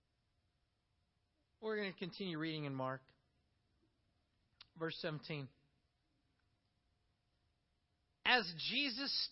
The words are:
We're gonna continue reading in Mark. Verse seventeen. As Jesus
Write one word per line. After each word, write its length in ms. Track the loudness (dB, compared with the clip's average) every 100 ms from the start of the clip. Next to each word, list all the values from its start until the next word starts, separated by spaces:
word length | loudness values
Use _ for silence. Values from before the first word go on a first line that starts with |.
| _ _ _ _ _ _ _ _ _ _ _ _ _ _ _ _
We're 160 | -2 0
gonna 160 | 0
continue 460 | -2 -6 -2 -2 0
reading 260 | 0 0
in 100 | 0
Mark. 280 | 0 0 0 -8 -20 _ _ _ _ _ _ _ _ _ _ _ _ _ _ -20 -6
Verse 200 | -4 -2
seventeen. 500 | -4 -4 -4 -6 -6 -14 _ _ _ _ _ _ _ _ _ _ _ _ _ _ _ _ _ _ _ _ _ _ _ _ _ _
As 240 | 6 6 6 -4 -2
Jesus 420 | 0 0 -2 -2 -2 -2